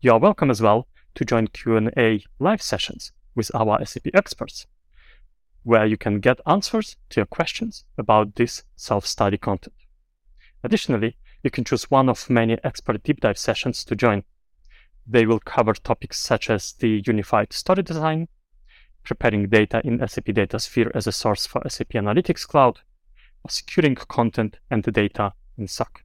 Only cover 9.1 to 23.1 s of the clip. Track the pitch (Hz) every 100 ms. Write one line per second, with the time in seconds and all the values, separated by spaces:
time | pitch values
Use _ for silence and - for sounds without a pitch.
9.1 | - 101 98 - 95 - _ _ _ _
10.1 | _ _ - _ _ 123 214 - 120 113
11.1 | - - - - - 120 127 - 135 131
12.1 | 117 - 123 113 117 127 - - 107 -
13.1 | - 110 98 - 110 127 117 - 110 120
14.1 | 101 - _ _ _ - - _ - -
15.1 | 117 113 113 - - 110 104 - 113 -
16.1 | - - 113 - 107 - - 117 107 98
17.1 | 110 98 110 107 - - 185 170 160 156
18.1 | 156 165 _ _ _ - _ _ _ -
19.1 | - 123 107 101 107 107 113 135 120 123
20.1 | - - 104 98 113 - - 113 117 110
21.1 | - 117 101 - 127 - - - 117 104
22.1 | 123 - 165 - 147 127 - _ _ _